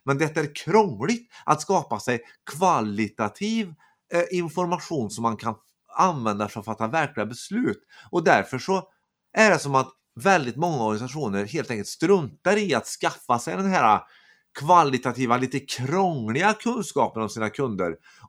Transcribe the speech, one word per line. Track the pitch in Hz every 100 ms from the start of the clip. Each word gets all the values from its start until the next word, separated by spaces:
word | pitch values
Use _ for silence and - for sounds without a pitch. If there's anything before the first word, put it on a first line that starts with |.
men | 135 139
det | 156 156
är | 151
krångligt | - - 208 202 101 147 233 - -
att | - 151
skapa | - 185 143 107
sig | - 120 - _ -
kvalitativ, | 147 185 147 107 101 104 - 107 - 208 226 196 156 _ _ -
eh, | 175 170 180
information | 165 180 175 170 - 156 104
som | 113
man | 117 107
kan | 113 104 _ _ _ -
använda | 185 151 113 104 104
för | 113
att | 104
fatta | 110 113
verkliga | 160 147 131 107
beslut. | 123 - 208 202 101 _ - -
Och | 180
därför | 170 123 98 127
så | - 190 - _ _ _ _ -
är | 214
det | 165
som | 139
att | 135 127 _ _ -
väldigt | 180 180 123 123
många | 175 147
organisationer | 110 107 127 147 123 98
helt | 101 147 120
enkelt | 113 101
struntar | - 165 196 131 - 175 208
i | 202
att | 120 -
skaffa | - 170 - - 117
sig | 160 180
den | 196
här | 180 117 101 - _ _ _ _ -
kvalitativa, | 147 175 147 127 131 120 123 123
lite | 131 139
krångliga | - - 127 180 190 151 110 131 202
kunskapen | 208 240 240 - 143 110 113
om | 107
sina | 117 107
kunder | - 131 98 87 82 _ -